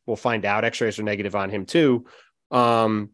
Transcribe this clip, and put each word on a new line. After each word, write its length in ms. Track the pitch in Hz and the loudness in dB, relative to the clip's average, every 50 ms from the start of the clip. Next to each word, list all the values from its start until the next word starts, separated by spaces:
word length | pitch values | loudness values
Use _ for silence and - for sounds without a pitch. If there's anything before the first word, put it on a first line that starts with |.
| _ | _
we'll 100 | - 110 | -6 -6
find 280 | - - 123 117 107 95 | -4 -2 -2 -2 0 0
out, 200 | 101 101 107 113 | 0 0 0 0
X-rays 340 | 117 - - 120 110 98 - | -2 -2 -2 -2 -2 -2 -4
are 40 | |
negative 320 | 107 104 104 101 98 98 95 | -4 -4 -4 -4 -4 -4 -4
on 160 | 101 98 95 | -4 -4 -4
him 160 | 104 101 95 | -6 -8 -6
too, 380 | - - 170 156 139 127 117 123 - - - _ _ _ _ _ _ | 0 2 4 4 4 2 0 -2 -8 -20 -20 _ _ _ _ _ _
um, 580 | - 123 120 117 117 113 113 110 107 107 104 104 | 0 2 4 4 4 2 2 2 0 -2 -4 -8